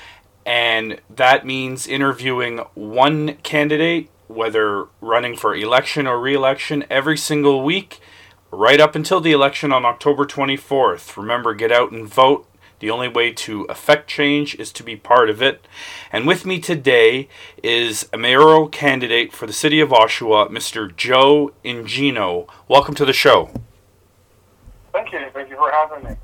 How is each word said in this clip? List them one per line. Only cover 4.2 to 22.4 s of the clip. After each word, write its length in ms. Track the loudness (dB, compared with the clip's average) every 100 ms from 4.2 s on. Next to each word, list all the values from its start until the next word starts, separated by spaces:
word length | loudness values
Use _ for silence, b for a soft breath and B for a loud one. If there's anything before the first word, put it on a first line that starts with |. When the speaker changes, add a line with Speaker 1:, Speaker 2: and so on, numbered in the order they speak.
| -14
Speaker 1:
whether 600 | -6 -2 0 0 -2 -8 _
running 340 | -2 -2 -2 -4
for 180 | -4
election 520 | -4 0 0 0 -4 -2
or 120 | -2
re-election, 680 | -2 0 0 -2 -6 -8 -2
every 300 | -2 0 -4
single 440 | -2 0 2 2
week, 380 | 0 -4 -6 -18 b b b b _
right 300 | 0 4 6
up 140 | 6
until 260 | 2 -2 0
the 120 | 2
election 380 | 2 2 0 -2
on 140 | 0
October 400 | 0 0 -2 -2
twenty-fourth. 920 | -4 -4 -4 -4 -4 0 0 0 -10 -14
Remember, 340 | -6 -4 -4
get 180 | -4 2
out 220 | 2 2
and 160 | -6 -4
vote. 400 | 2 4 2 -4 _ b b
The 120 | -6
only 160 | -6 -4
way 240 | -2 -2
to 320 | -4 -8 -8 -8
affect 420 | -4 2 2 0
change 460 | -2 0 0 -4 -10
is 160 | -16
to 100 | -16
be 140 | -16 -16
part 340 | 2 4 4
of 100 | 2
it. 280 | -2 -2 _ B B B B
And 160 | -4 -2
with 180 | -2
me 140 | -4 -8
today 680 | -6 -4 2 4 4 2 -6 B B B
is 460 | -4 -2 -2 -6 -10
a 60 | -4
mayoral 480 | 2 6 8 6 2
candidate 680 | -2 0 0 0 0 -2
for 140 | -8 -12
the 60 |
city 260 | -4 0 2
of 120 | 4
Oshawa, 600 | 6 4 2 2 2 2
Mister 380 | -4 -8 -8 -10
Joe 640 | -8 0 4 6 4 2 -6
Ingino. 840 | -10 -10 -8 -4 -2 -2 -4 -4